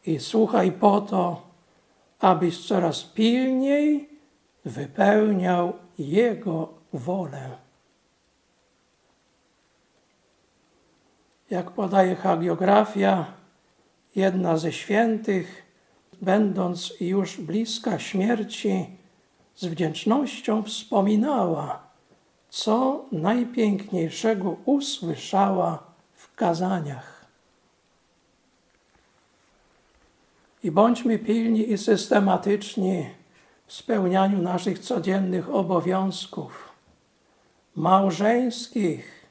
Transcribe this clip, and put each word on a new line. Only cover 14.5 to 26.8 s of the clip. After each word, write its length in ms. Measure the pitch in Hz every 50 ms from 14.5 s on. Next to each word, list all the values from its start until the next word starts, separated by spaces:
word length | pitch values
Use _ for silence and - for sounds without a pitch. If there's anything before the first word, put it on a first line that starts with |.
| 160
ze 140 | 160 156 165
świętych, 920 | - - - - 202 208 233 226 220 208 220 - 196 185 170 - - - - _ _ _ _ _ _ _ _ _ - _
będąc 720 | - 185 185 214 214 202 180 196 185 175 180 175 - - - -
już 420 | 180 175 190 202 190 180 - -
bliska 580 | 185 151 165 214 226 220 - - - 247 190 -
śmierci, 1000 | - - - 190 190 220 240 220 208 196 - - - 208 190 185 170 - - - _ _ _ _ _ _ _ _ _ _ _
z 100 | - -
wdzięcznością 1000 | 175 165 151 185 - 160 - - 208 226 285 285 220 - - - - 214 220 208
wspominała, 1200 | - - - - - - 202 190 202 214 214 233 302 285 240 190 175 160 147 147 139 - - - _ _ _ _ _ _ _ _ _ _ _ _ _
co 560 | - - - 220 214 240 262 262 277 311 - -
najpiękniejszego 1500 | - 160 156 196 226 247 240 - - 240 220 208 202 185 - - - 180 165 160 - - - 220 220 196 185 196 - - -
usłyszała 1160 | - 285 277 277 - - - - 170 151 - - - - 190 202 202 190 185 175 170 165 151 - - _ _ _ _ _
w 220 | - - _ _
kazaniach. 880 | - 226 180 170 165 185 185 190 175